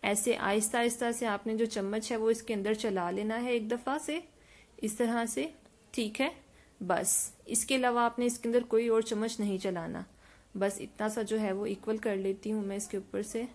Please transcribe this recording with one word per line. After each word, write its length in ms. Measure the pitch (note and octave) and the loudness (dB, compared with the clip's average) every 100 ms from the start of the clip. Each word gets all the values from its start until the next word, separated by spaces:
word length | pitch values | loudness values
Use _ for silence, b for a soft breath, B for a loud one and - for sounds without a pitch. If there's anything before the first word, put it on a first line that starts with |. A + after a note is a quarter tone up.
ऐसे 300 | G3+ G#3 B3 A#3 | 2 2 2 2
आहिस्ता 420 | - G#3 G#3+ B3 | 2 2 2 2
आहिस्ता 320 | A#3+ A#3 A#3 | 2 2 -2
से 140 | A#3 A#3 | 0 0
आपने 280 | G3+ A3+ A3 | -2 -2 0
जो 100 | A3+ | 0
चम्मच 440 | A3+ G3 G#3+ G#3+ | 0 -2 -2 -2
है 40 | A#3 | 0
वो 120 | A3 | 2
इसके 240 | A3+ - | 2 0
अंदर 200 | G#3+ G3 | -2 0
चला 340 | A3 A3 F#3+ F3 | 0 0 0 0
लेना 240 | F#3+ G#3+ A3+ | -2 -2 -2
है 180 | B3 | 0
एक 140 | A#3+ G#3+ | 0 0
दफ़ा 280 | A#3+ B3+ C#4+ | -4 -2 -2
से 240 | D4 D#4 E4+ B B B B - | -2 -6 -8 B B B B -6
इस 140 | G#3+ G#3+ | -4 0
तरह 260 | A#3+ A#3 A#3 | 0 2 0
से। 220 | C4 D#4 - - _ - | -2 -2 -6 -20 _ -10
ठीक 260 | - A3 G#3+ | -4 -4 0
है, 100 | C4+ - b b b b | -2 -2 b b b b
बस 520 | F#3 F3 F#3+ - - - - | -2 0 4 4 2 -6 0
इसके 260 | A3+ - | 0 4
अलावा 280 | C4+ B3 A#3+ | 4 4 4
आपने 240 | A#3 A#3 A#3+ | 2 2 0
इसके 220 | A#3+ A#3 | 0 2
अंदर 140 | A#3+ | 2
कोई 240 | A#3+ A3+ A#3 | 4 2 4
और 140 | A3+ | 4
चम्मच 340 | A3 G#3 A3 A3+ | 4 0 -2 -2
नहीं 180 | G3+ F#3+ | -2 0
चलाना। 460 | F#3+ F3+ E3 - F#3+ B B B B G3 | -2 -4 -6 -8 -10 B B B B -2
बस 220 | G3 G3 | -2 -2
इतना 280 | - - G#3+ | -10 -4 -4
सा 140 | G#3+ | -2
जो 140 | G#3 A3 | -2 0
है 160 | G#3+ | 0
वो 140 | F#3+ G#3+ | -2 -4
इक्वल 320 | G3 - A3 | -4 -4 -2
कर 180 | A3 G3 | 0 0
लेती 340 | F#3+ G3 G#3+ | -2 -4 -2
हूँ 140 | G#3+ G3 | -2 -2
मैं 100 | G3 | -4
इसके 200 | G#3 G3 | -4 -6
ऊपर 260 | F#3+ G3 | -4 -6
से 220 | G#3 A3+ B3 | -4 -6 -6